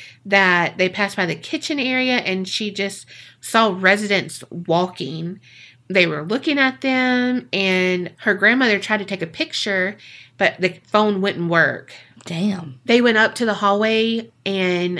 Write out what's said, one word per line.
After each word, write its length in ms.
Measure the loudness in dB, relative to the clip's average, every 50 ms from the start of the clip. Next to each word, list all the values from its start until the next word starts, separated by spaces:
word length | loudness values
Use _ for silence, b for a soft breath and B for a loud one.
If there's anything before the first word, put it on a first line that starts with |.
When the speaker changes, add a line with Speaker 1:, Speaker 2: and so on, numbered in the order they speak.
| B B B B -4
Speaker 1:
that 520 | 0 2 4 4 4 4 4 2 0 0
they 100 | 0 0
passed 300 | 0 0 -2 -4 -2 -2
by 80 | -2 -2
the 100 | -2 -4
kitchen 440 | -6 -6 -8 -8 -6 -6 -6 -4 -4
area, 380 | -2 -2 -2 0 0 0 0
and 300 | 0 -2 -2 -4 -4 -4
she 240 | -6 -6 -6 -6 -6
just 340 | -4 -6 -6 -6 -8 -12 B B B B B B B B
saw 340 | -8 -2 2 2 2 2 2
residents 680 | 2 2 4 4 2 2 0 0 -2 -2 -4 -10 -14 -14 -14
walking. 920 | -14 -8 -2 0 2 2 2 0 -4 -8 -10 -8 -8 -8 -8 -8 -10 -12 B B B B B B B B _ 0
They 180 | 2 2 2
were 160 | 2 0 -4 -4
looking 320 | -4 -4 -2 -2 0 0
at 240 | 2 2 0 0 -2
them, 680 | -2 -2 0 0 0 0 0 0 0 0 -2 -4 -4 -4
and 600 | -4 -2 0 0 2 2 2 2 0 -2 -4 -6 -10 -4
her 140 | -2 0 0
grandmother 440 | 2 2 2 4 4 2 2 2 0
tried 180 | 0 -2 -2
to 80 | -2 -2
take 160 | -6 -6 -6
a 60 | -6
picture, 720 | -8 -6 -6 -6 -6 -4 -6 -4 -2 -2 0 -2 -2 -4 B B B B B B B B
but 220 | -2 0 0 0 0
the 180 | -2 -4 -4 -6 _
phone 340 | _ 2 2 2 2 2 0
wouldn't 280 | 0 -2 -2 -2 -2 2
work. 440 | 2 4 2 2 0 -4 -10 -16 -20 B B B B B -12
Speaker 2:
Damn. 540 | -8 -4 -2 -2 -2 -2 -4 -8 -12 -16 -8 _
Speaker 1:
They 160 | 2 4 6
went 160 | 6 6 4
up 180 | 4 4 2 2
to 100 | 0 -2
the 80 | -2 0
hallway, 760 | 2 2 2 2 2 2 2 2 2 2 0 0 -2 -6 -8 _ _ _
and 540 | -4 -2 0 0 0 2 0 0 -2 -2 -4